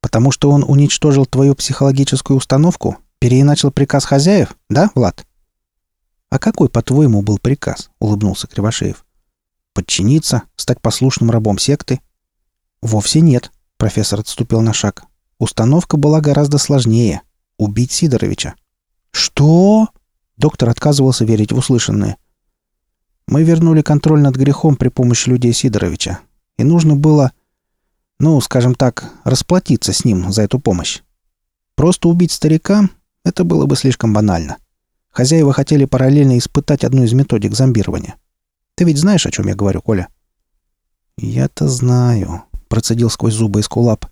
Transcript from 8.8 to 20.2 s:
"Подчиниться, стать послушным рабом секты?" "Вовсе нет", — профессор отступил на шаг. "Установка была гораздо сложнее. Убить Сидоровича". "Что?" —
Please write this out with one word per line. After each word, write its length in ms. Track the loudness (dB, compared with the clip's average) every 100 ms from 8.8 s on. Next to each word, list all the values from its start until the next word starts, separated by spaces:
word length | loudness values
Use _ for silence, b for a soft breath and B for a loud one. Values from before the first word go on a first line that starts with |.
| -6 -8 _ _ _ _ _ _ _
"Подчиниться, 680 | -10 -6 -2 0 0 0 -4 -6 -10
стать 260 | -6 -4
послушным 480 | -4 -2 -2 0 0
рабом 300 | 0 -2 -2
секты?" 420 | -2 -4 -4 -8 _ _ _ _ _ _ _ _
"Вовсе 400 | -4 -2 0 2
нет", — 300 | 4 2 -2 _ _ _
профессор 420 | -4 -2 -4 -4
отступил 420 | -8 -8 -2 0
на 120 | 0
шаг. 320 | -2 -4 -6 _ _ _ _
"Установка 580 | -6 -2 0 0 0 0
была 260 | 2 2
гораздо 360 | 2 0 0 0
сложнее. 640 | 0 0 2 2 0 -2 _ _ _ _
Убить 340 | -4 -2 -4
Сидоровича". 640 | -2 0 0 -2 -6 -10 -14 _ _ _ _ _
"Что?" — 800 | -8 -6 2 4 4 4 4 0 _ _ _